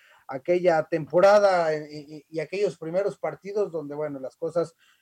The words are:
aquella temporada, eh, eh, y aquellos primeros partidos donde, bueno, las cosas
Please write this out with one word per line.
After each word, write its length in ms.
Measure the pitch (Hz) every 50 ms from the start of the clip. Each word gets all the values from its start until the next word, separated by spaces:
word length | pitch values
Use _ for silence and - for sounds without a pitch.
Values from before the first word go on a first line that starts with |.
| _ _ _ _ _ -
aquella 560 | 131 135 - - 175 180 175 180 165 156 151
temporada, 880 | - 170 160 156 - 151 175 185 196 208 208 202 196 185 175 165 160 156
eh, 140 | 151 151 147
eh, 340 | 151 151 143 147 156 151 - _
y 100 | 160 160
aquellos 400 | 151 - - 196 208 185 156 -
primeros 400 | 160 160 170 185 202 196 156 -
partidos 540 | - 160 147 - - 196 202 214 202 175
donde, 220 | 160 160 147 143 143
bueno, 260 | 151 151 147 143 135
las 160 | 131 - -
cosas 380 | _ 165 165 156 170 165 156 - _ _ _ _ _